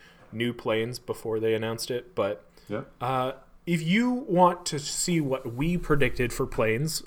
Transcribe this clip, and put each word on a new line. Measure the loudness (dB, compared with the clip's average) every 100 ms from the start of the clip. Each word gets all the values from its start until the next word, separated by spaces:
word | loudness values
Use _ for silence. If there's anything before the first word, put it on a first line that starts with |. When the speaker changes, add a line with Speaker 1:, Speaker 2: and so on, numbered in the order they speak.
| -20 -20 -16
Speaker 1:
new | -4 -2
planes | -2 -2 0 0 -6
before | -8 -8 -4 -2
they | 0
announced | 0 -2 -4 -6
it. | -6 -6
But, | -2 -2 -2 -10 -20 -10
Speaker 2:
Yeah. | -8 -8 -6
Speaker 1:
uh, | -2 -2 -2 -6 -16 -14 -2
if | -2
you | 2 2 2
want | 0 0 6 6 4 -4
to | -6
see | -6 -4 0 0
what | 0 -2 -4
we | -2 0 0
predicted | 2 4 4 2 -2
for | -2 -4
planes, | 0 2 2 0 -4